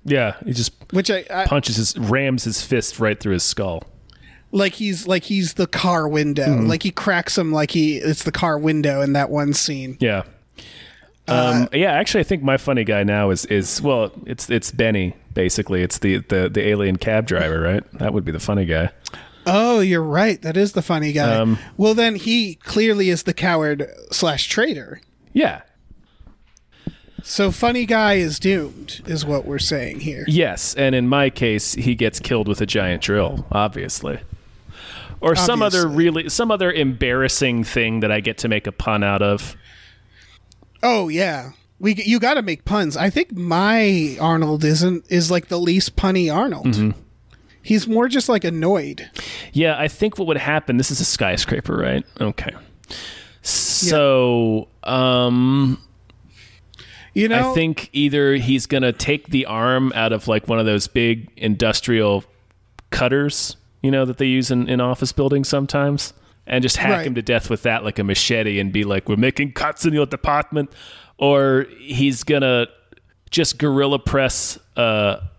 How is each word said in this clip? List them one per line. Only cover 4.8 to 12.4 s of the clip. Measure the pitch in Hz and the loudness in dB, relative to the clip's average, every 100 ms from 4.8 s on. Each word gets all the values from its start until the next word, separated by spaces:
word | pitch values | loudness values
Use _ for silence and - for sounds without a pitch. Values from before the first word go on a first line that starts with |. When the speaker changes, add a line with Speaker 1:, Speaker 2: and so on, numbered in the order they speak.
| 208 175 180 | -4 -4 -2
Speaker 2:
like | 185 - | -2 0
he's | 202 175 - | -2 -2 -2
the | 175 | -2
car | - 185 175 151 | 0 0 0 0
window. | 151 147 143 139 | 0 0 0 2
Speaker 1:
Mm-hmm. | 131 110 | 2 2
Speaker 2:
Like | 110 | 0
he | 196 | -2
cracks | - - 175 - - | -2 0 0 0 -2
him | 165 | 0
like | 156 147 | 0 0
he, | 175 156 143 | 2 0 0
it's | 151 151 | -2 -2
the | 165 | -4
car | - 170 147 | -2 -2 0
window | 156 156 143 139 | 0 2 0 0
in | 143 | 0
that | 139 139 | 0 0
one | 147 143 | 0 0
scene. | 143 - 139 131 127 | 0 -2 -6 -10 -2
Speaker 1:
Yeah. | 120 101 - - _ - - - - - - _ - | 0 0 -6 -16 _ -20 -20 -20 -20 -20 -20 _ -2
Um, | 123 123 120 | 0 2 2
Speaker 2:
Uh, | 120 | 2
Speaker 1:
yeah, | 143 190 | 2 2
actually, | 147 214 214 | 2 0 0
I | |
think | 156 185 | 0 0